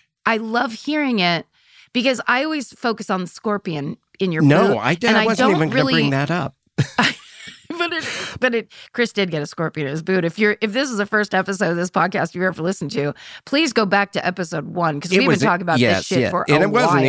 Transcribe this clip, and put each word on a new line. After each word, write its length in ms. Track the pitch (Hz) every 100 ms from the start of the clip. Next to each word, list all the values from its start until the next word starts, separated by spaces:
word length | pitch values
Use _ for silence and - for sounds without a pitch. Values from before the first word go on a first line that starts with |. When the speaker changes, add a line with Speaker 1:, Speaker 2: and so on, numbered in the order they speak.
| _ _ -
Speaker 1:
I 120 | 226
love 360 | 220 233 254
hearing 460 | 226 - 302 285 226
it 260 | 175 165 - _ _ - -
because 280 | 254 254 247 -
I 160 | 247
always 280 | 311 311 233
focus 360 | - 240 220 202
on 120 | 190
the 60 | 180
scorpion 680 | - 220 208 202 147 143 - _ _
in 120 | 190
your 100 | 160
Speaker 2:
No, 260 | 147 151 -
Speaker 1:
boot. 40 | 110
Speaker 2:
I 160 | 113 175
did. 120 | 233
Speaker 1:
And 80 | 214
Speaker 2:
I 60 |
Speaker 1:
I 20 | 220
Speaker 2:
wasn't 240 | 226 254
Speaker 1:
don't 60 | 170
Speaker 2:
even 120 | 160
gonna 120 | 247
Speaker 1:
really 120 | -
Speaker 2:
bring 160 | - 143
that 180 | 135 143
up. 240 | 175 131 - _ -
Speaker 1:
<laughs> 380 | - - 208 - - - - - - 339
But 160 | 339
it, 100 | 339 - - - -
but 140 | 254 233
it, 160 | - - -
Chris 200 | - 233
did 180 | - 185
get 100 | 160
a 40 | 147
scorpion 420 | - 160 - 139
in 40 |
his 100 | 156
boot. 240 | 160 190 170
If 120 | 185
you're, 200 | 214 202
if 140 | 214
this 160 | 220 277
is 80 | 214
the 80 | 202
first 280 | 214 208
episode 360 | 190 190 190 180
of 80 | 170
this 120 | 180
podcast 420 | 190 175 190 165 180
you 80 |
ever 180 | 185 -
listened 300 | 165 196 147
to, 220 | 139 143 - - - -
please 260 | 285 320
go 140 | 226 202
back 260 | 202 202
to 120 | 165 -
episode 400 | 180 170 165 147
one, 340 | 165 165 143
'cause 120 | 170
Speaker 2:
It 60 | 185
Speaker 1:
we've 60 | 262
been 60 | 196
Speaker 2:
was, 60 |
Speaker 1:
talking 200 | 214 175
about 180 | 175 151
Speaker 2:
yes, 200 | 120 95
Speaker 1:
this 80 | -
shit 120 | 180
Speaker 2:
yeah. 60 | 107
Speaker 1:
for 140 | 175 -
Speaker 2:
And 120 | 147
Speaker 1:
a 40 | 196
Speaker 2:
it 40 |
wasn't 320 | 220 208
Speaker 1:
while. 20 | 175